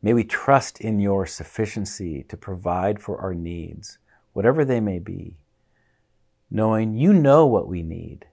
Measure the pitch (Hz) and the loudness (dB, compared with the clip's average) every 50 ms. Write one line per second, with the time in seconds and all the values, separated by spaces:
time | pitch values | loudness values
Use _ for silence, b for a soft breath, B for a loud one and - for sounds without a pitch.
0 | - 104 120 120 110 110 - - - - 139 135 - - - - - 110 110 101 | 2 2 2 2 2 0 -4 -6 2 2 2 2 2 -2 -12 -8 -6 -2 -2 0
1 | 101 101 98 98 95 90 - - - - - - 110 101 - 113 101 95 - - | 0 2 0 0 -2 -4 -6 -12 -12 -12 -6 -4 -4 -4 -4 -8 -8 -8 -8 -8
2 | 101 87 78 69 - _ - 107 - - 95 90 95 - 87 90 92 101 107 101 | -8 -8 -8 -8 -10 _ -16 -16 -12 -10 -10 -6 -4 -4 -2 0 0 -2 -2 -4
3 | - - 101 - - 95 92 85 85 85 85 85 82 80 80 - - - - _ | -6 -10 -10 -6 -6 -6 -6 -6 -8 -8 -8 -8 -10 -12 -14 -16 -18 -20 -20 _
4 | _ _ _ _ _ _ _ - 95 - 190 160 147 135 131 117 110 104 95 90 | _ _ _ _ _ _ _ 0 2 2 4 4 2 2 2 0 0 -2 -2 -4
5 | 85 - 92 92 - 87 87 - _ _ _ _ _ _ _ _ _ _ _ _ | -6 -10 -12 -12 -12 -14 -18 -20 _ _ _ _ _ _ _ _ _ _ _ _
6 | _ _ _ _ _ _ _ _ _ _ - 107 110 110 110 110 110 110 107 113 | _ _ _ _ _ _ _ _ _ _ -4 0 0 2 2 2 0 -2 -2 2
7 | 139 185 208 190 151 139 139 156 165 139 117 98 - - 92 87 82 80 80 87 | 4 6 6 6 6 8 8 8 8 6 4 2 0 0 -6 -6 -6 -8 -8 -10
8 | 82 82 73 - - _ | -10 -14 -16 -18 -20 _